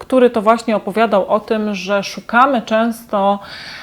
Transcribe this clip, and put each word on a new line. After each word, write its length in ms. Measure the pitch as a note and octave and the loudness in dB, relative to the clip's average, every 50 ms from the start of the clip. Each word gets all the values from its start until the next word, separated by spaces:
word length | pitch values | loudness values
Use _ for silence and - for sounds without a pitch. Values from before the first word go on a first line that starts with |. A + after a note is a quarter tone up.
który 300 | - - B3+ C4 B3 A#3+ | -6 -2 2 4 4 4
to 120 | B3 A#3 | 4 2
właśnie 340 | G3 G#3+ A#3 A3+ - - G#3+ | 2 2 2 2 0 -2 -2
opowiadał 520 | G3 - G#3 F3+ A3 A3+ A3 A3 G3 F3+ - | -2 -2 -2 -2 0 2 2 2 2 2 2
o 120 | G3 G#3+ | 0 -2
tym, 360 | A3 - A3+ A3 G#3+ G#3+ G#3 | 0 -2 -2 -2 -2 -2 -4
że 280 | F#3 F3+ F#3 G3+ G3+ F#3+ | -4 -4 -2 -2 -2 -2
szukamy 580 | - - - - - - A#3 B3+ C#4+ C4+ A#3 | -4 -8 -14 -8 -2 2 4 4 4 2 0
często, 760 | - - A3 A3 A3+ A#3 A3+ - - - - G3+ G3 G3 G3+ G3+ - - - - - - - - | -2 0 0 0 0 0 -2 -6 -8 -6 -2 0 2 2 0 0 -4 -10 -16 -16 -16 -16 -16 -18